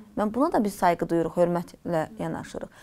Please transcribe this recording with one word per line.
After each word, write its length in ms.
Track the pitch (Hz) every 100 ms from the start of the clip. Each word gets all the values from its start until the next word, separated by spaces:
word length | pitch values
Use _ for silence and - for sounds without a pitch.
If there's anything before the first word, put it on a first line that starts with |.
| - -
Mən 180 | 208
buna 180 | 233 311
da 120 | 320
biz 100 | 208
sayğı 340 | - 180 170 165
duyuruq, 240 | 170 165 180
hörmətlə 680 | 175 175 175 - 170 165 151 220
yanaşırıq. 500 | 165 156 - - - -